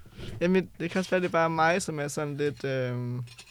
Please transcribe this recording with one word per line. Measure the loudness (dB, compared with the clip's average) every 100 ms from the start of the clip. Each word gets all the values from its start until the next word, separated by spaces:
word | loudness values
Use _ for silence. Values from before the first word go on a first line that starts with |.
| -20 -14 -12 -2
jamen, | 4 4 2 -4
det | -4
kan | -2
også | 0
være, | 0
det | 2
er |
bare | 2 2
mig, | 4 4 4
som | 0 -4
er | -4
sådan | -4 -4 -2
lidt, | -2 -2
øhm, | -2 -2 -2 -2 -4 -6 -8 -14 -20